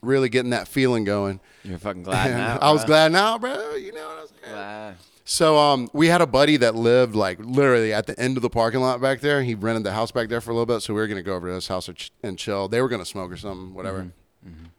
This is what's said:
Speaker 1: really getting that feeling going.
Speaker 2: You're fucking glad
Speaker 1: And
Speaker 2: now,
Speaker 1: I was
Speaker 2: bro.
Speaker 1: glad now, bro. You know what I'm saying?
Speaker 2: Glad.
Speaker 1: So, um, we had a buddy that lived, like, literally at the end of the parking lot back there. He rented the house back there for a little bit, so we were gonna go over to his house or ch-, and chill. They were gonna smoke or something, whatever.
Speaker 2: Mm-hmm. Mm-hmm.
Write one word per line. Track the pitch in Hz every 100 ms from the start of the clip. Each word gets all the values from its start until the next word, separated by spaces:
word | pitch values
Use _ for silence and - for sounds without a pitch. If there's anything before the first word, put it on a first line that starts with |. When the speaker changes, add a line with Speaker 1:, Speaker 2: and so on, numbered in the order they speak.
Speaker 1:
really | 117 135 131
getting | 123 123
that | 120 92
feeling | - 131 120
going. | 101 101 98 95 _ _
Speaker 2:
You're | - 90
fucking | 101 92
glad | 90 92 95
Speaker 1:
And | 120
Speaker 2:
now, | 107 117
Speaker 1:
I | 143
was | 151
Speaker 2:
bro. | 127
Speaker 1:
glad | 156 160
now, | 175 214 226
bro. | 247 311 440 453
You | 381
know | 466 311
what | 156
I'm | 156
saying? | _ 117
Speaker 2:
Glad. | 107 101 107 107 90 _ _ -
Speaker 1:
So, | - 160 151
um, | 147 139 120
we | 143 165
had | 175
a | 160
buddy | 127 147 151
that | 120
lived, | 113 117 123 123 107
like, | 98 92
literally | 110 127 139 123 110
at | 107 110
the | 143
end | 127 131
of |
the | 117
parking | 120 113 127
lot | 131 123
back | 135 131
there. | 143 143
He | 127
rented | 110 104 113
the | 101
house | 104 113
back | 127 113
there | 117
for | 117
a | 117
little | 117
bit, | 117
so | -
we | 104
were | 107
gonna | 101
go | 90 92
over | 87
to |
his | 90 -
house | 92 90
or |
ch-, | 85 - _
and | 110 90
chill. | - 98 98
They | 113
were | 127
gonna | 117 87
smoke | 101 90
or | 90
something, | 107 92 92 92
whatever. | 92 95
Speaker 2:
Mm-hmm. | 90 87 _ _ 95
Mm-hmm. | 80 82